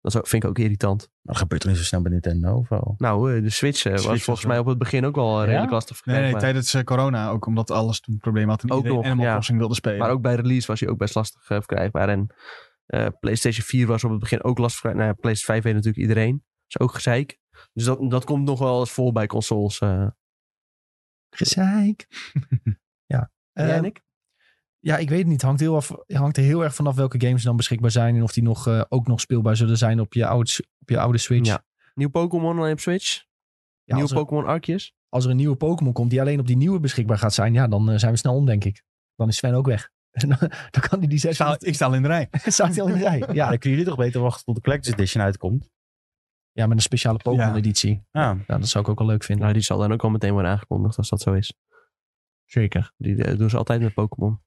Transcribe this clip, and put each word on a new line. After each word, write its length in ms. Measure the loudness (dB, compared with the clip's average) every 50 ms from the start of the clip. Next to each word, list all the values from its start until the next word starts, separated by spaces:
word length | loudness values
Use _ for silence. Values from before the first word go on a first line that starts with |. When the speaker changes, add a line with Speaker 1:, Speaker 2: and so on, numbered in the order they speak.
Speaker 1:
Dat 120 | _ -2 -4
is 60 | -2
ook, 80 | -2
vind 160 | 0 -2 -2 0
ik 60 | -2
ook 100 | -2 0
irritant. 420 | 0 0 0 0 0 -2 -2 -2
Speaker 2:
Maar 340 | -4 _ _ _ _ -8 -4
dat 20 |
gebeurt 260 | -4 -2 -2 -2 -4 0
er 60 | 0
niet 100 | 0 0
zo 60 | -2
snel 180 | -2 -2 -2 0
bij 80 | 0
Nintendo, 440 | 0 0 0 0 -2 0 0 0 0
of 120 | 0 0 -2
wel? 260 | -2 -4 -2 -4 -4 -2
Speaker 1:
Nou, 380 | -2 -2 0 0 0 0 0
eh, 60 | 0 0
de 80 | -2
Switch, 340 | -2 0 -2 -2 -2 0 -2
eh, 80 | 0 0
was 80 | 0 0
Speaker 3:
Switch 220 | 0 0 -2 0
Speaker 1:
volgens 20 |
Speaker 3:
was 180 | -2 -4 -2 0
Speaker 1:
mij 80 | 0 0
Speaker 3:
wel. 60 | 0 0
Speaker 1:
op 40 |
het 120 | 0 0 0
begin 260 | -2 -2 0 0 0
ook 100 | 0 0
wel, 180 | 0 0 2 2
eh, 40 | 2
Speaker 2:
Ja? 60 | 2
Speaker 1:
redelijk 260 | 2 2 2 2 0
lastig 340 | 0 -2 -2 -4 -12 -12 -4
Speaker 3:
Nee, 100 | -2 0
nee, 80 | 2 2
Speaker 1:
verkrijgbaar. 160 | 2 0 0
Speaker 3:
tijdens, 340 | 0 0 0 0 0 0 0
eh, 80 | 0 0
corona 460 | 2 0 2 2 2 0 0 -2 -2
ook, 180 | -2 -4 -2
omdat 240 | 0 0 0 0 0
alles 300 | 0 0 0 0 -2 -4
toen 160 | _ -6 -6 -4
problemen 300 | -2 -2 0 2 2 2
had 120 | 0 0 0
en 80 | -2
Speaker 1:
Ook 60 | -2
Speaker 3:
iedereen 200 | 0 0 0 0
Speaker 1:
nog, 100 | 0 0
Speaker 3:
Animal 180 | 0 0 2 2
Speaker 1:
ja. 60 | 2 0
Speaker 3:
Crossing 260 | 0 0 0 0 0
wilde 160 | 2 0 -2
spelen. 240 | -2 -2 -2 -2 0
Speaker 1:
Maar 120 | 0 0
ook 120 | 0 0 0
bij 120 | 0 0
release 320 | 2 2 2 0 0 0
was 140 | -2 -4 -4
hij 80 | -2 -4
ook 100 | -2 -2
best 160 | -2 -2 0
lastig, 260 | -2 -4 -4 -6 _ _
eh, 140 | -4 -4
verkrijgbaar. 520 | -4 -2 -2 -2 -2 -2 -2 0 0 0 0
En, 180 | 0 0 -2 -4 _ _ -20 -20 -20 -20 -20 _ _ _ _
eh, 200 | _ -2 -2 -2 -2 -4 _
PlayStation 440 | -2 -2 -2 0 0 -2 -2 -2 -6
vier 220 | -2 0 0 2
was 180 | 2 2 0 0
op 60 | -2
het 100 | -2 -2
begin 220 | -2 -2 -4 -2 0
ook 140 | -2 0 2
lastig 220 | 0 0 -2 -2
verkrij-, 220 | -6 -4 -2 0 0
nou 120 | 0 0
ja, 60 | 0
PlayStation 340 | 0 -2 -2 -2 0 0 0
vijf 100 | 0 2
weet 100 | 0 0 0 0
natuurlijk 180 | 0 -2 0 0 0
iedereen. 360 | 2 2 2 0 0 -4 _ _ _ _ _ _
Is 100 | -4 -2
ook 140 | -2 -2 -2
gezeik. 440 | -2 -2 0 0 0 -2 -4 -10 _ _ _ _ -20 -20 _ _
Dus 120 | -4 0
dat, 260 | 0 0 0 0 0
dat 140 | 0 0 0
komt 200 | 0 -2 0 0
nog 140 | 0 0 0
wel 220 | 0 0 0 0
eens 100 | -2 -4
voor 220 | -2 -2 0 0 2
bij 140 | 0 0
consoles, 520 | 0 -2 -4 -2 -2 -2 0 0 -2 -2 -2
eh. 280 | -2 0 0 0 0 -2 -4 _ _ _ _ _ _ _ _ _ _ _ _ _ _ _ _ _ _ _ _ _ _ _
Speaker 4:
Gezeik. 760 | _ -4 -2 -2 0 0 0 2 2 2 2 2 0 _ -8 _ -18 -18 -18 -6 -6
<laughs> 500 | -6 -4 -2 -4 -2 _ -2 -4 -4 _ _ _ _ _
Ja. 240 | _ -2 -2 -2 -4 _ _ _ _ _
Speaker 1:
En 120 | -2 0
jij, 80 | 0 0
Speaker 4:
Ehm, 80 | 0 0
Speaker 1:
Nick? 200 | -2 -6 -10 _ _ _ _ _ _ _ _ _ _ _ _ _ _ _ _
Speaker 4:
ja, 180 | -2 -2 0
ik 120 | 0 0 0
weet 100 | 0 0
het 80 | 2 2
niet. 140 | 0 2 2
Hangt 180 | 0 2 2
heel 160 | 2 2 2
af, 140 | 0 -2 -4 -10 -14 -14
hangt 300 | _ -2 0 0 0 2
er 60 | 2 4
heel 200 | 4 4 2 0
erg 100 | -2 -2
vanaf 200 | -2 -2 -2 0
welke 240 | 0 0 0 0 0
games 200 | 2 2 2 2
er 60 | 2
dan 100 | 2 0
beschikbaar 340 | 0 0 0 -2 0 0 2
zijn 240 | 2 2 2 4 2
en 60 | 2 2
of 100 | 2 2
die 100 | 2 2
nog, 240 | 2 2 0 0
eh, 160 | 0 0 0 0 0
ook 180 | 0 0 2
nog 140 | 2 0 0
speelbaar 360 | 0 0 0 0 2 2 2
zullen 200 | 4 4 2 4
zijn 240 | 2 2 2 2 2
op 120 | 0 0 0
je 120 | 0 0
oude 220 | 2 2 2 2 0
s-, 100 | -2 -6 -6 _ _ _
op 80 | _ -2
je 80 | -2 0
oude 180 | 2 2 2 0
Switch. 300 | 2 2 2 2 4 2
Speaker 1:
Ja. 160 | 0 0 _ _ _ _ _ _ _
Nieuw 140 | -4 -4 -2
Pokémon 500 | 0 -2 -2 0 -2 -2 -2 0 -2 0
alleen 140 | 0 -2 -2
op 80 | -2
Switch? 420 | -2 -2 -2 -2 -2 -4 -6 -6 -10 _ _ _ _ _ _ _ _ _ _ _ _
Speaker 4:
Ja, 100 | _ 0
Speaker 1:
Nieuw 80 | 0 0
Speaker 4:
als 80 | 0
er 60 | 0
Speaker 1:
Pokémon 280 | -2 -2 0 -2 -2 0
Arceus? 480 | 0 -2 -2 -2 -2 -4 -4 -4 -8 _ _ _ _
Speaker 4:
als 160 | -2 0 0
er 60 | 2
een 60 | 2
nieuwe 200 | 2 2 2 2
Pokémon 360 | 0 0 0 0 2 0 0 0
komt 180 | 2 0 2
die 100 | 2 2
alleen 200 | 2 2 0 0
op 60 | 2
die 100 | 2 2
nieuwe 240 | 4 4 4 2 2
beschikbaar 380 | 0 -2 0 0 0 0 0 2
gaat 160 | 2 0 2
zijn, 180 | 2 2 2 4
ja, 160 | 4 4 4
dan, 220 | 2 2 2 2
eh, 80 | 2 4
zijn 140 | 2 2 2
we 60 | 2
snel 160 | 0 0 2
om, 120 | 2 2
denk 180 | 2 2 2 0
ik. 200 | 0 -4 -4 _ _ _ _ _ _ _
Dan 120 | _ 0 0
is 80 | 0
Sven 180 | 0 0 0 2
ook 120 | 2 2
weg. 240 | 2 0 -2 -4 -8 _ _ _ _
<laughs> 600 | _ -2 0 2 2 2 2 -2 -4 -8 -18 -4
Dan 120 | _ -2 0 0
kan 100 | 0 0
hij 100 | 0 2
die 100 | 0 2
zes 100 | 0 0
Speaker 3:
Ik 40 | 0
sta, 220 | 0 0 0 0 -2
ik 160 | -2 -6 -2
sta 120 | 0 0
al 80 | 2 2
in 80 | 2 2
de 60 | 2
rij. 200 | 2 0 -2 -2 -4 -4
Speaker 4:
<laughs> 60 | -2
Staat 280 | 0 2 2 2 2 2
hij 80 | 0 0
al 60 | 0
in 60 | 0 0
de 20 | 0
rij, 140 | 0 0 0
ja. 300 | -2 -2 0 0 2 2
Speaker 2:
Dan 100 | 0 0
kunnen 200 | 2 0 0 2
jullie 60 | 0
toch 120 | -2 0
beter 240 | 0 0 0 0 0
wachten 240 | 0 0 -2 -2 -4
tot 100 | -4 -4
de 60 | -2
Collector's 340 | 0 0 -2 0 0 -4 0
Edition 280 | 0 0 0 2 0 0
uitkomt? 460 | 0 0 -2 -4 -2 -2 -2 -4 _ _ _ _ _ _ _ _ _ _ _ _ _ _ _ _ _ _
Speaker 4:
Ja, 140 | -2 0
met 100 | 2 2
een 60 | 2 2
speciale 360 | 0 0 -2 0 0 -2 0
Pokémon 320 | 0 0 0 2 2 2 0
Speaker 3:
Ja. 40 |
Speaker 4:
editie. 480 | 0 0 0 0 0 0 0 0 -2 -4 _
Speaker 2:
Ja. 280 | _ -2 0 0 0 -4 -4
Speaker 4:
Ja, 120 | _ -4 -2
dat 100 | -2 0
zou 160 | 0 -2 0
ik 60 | 0
ook 80 | -2 0
wel 80 | 0 0
leuk 140 | 0 0 0
vinden. 180 | -2 -2 0 2
Speaker 1:
Nou, 120 | 2 2
die 80 | 2 2
zal 120 | 0 0 0
dan 140 | 0 0 -2
ook 100 | 0 0
al 80 | 0
meteen 220 | 0 0 0 0 0
worden 180 | 2 2 0
aangekondigd 460 | 0 -2 -4 _ -4 -2 0 -2 0
als 120 | -2 -2 -2
dat 120 | -2 -2
zo 120 | 0 0 0
is. 220 | 0 0 -2 -8 _ _ _ _ _ _ _ _ _ _ _ _ _ _ _ _ _ _
Speaker 4:
Zeker. 480 | _ 0 0 0 2 0 -2 -4 -4 _
Speaker 1:
Die, 280 | _ -4 -4 -2 -2 0
eh, 140 | -2 0 0
doen 120 | 0 0
ze 60 | 2
altijd 240 | 0 0 0 0 0 0
met 120 | -2 0
Pokémon. 460 | -2 -2 -2 -2 -2 -2 -2 -2 -4 _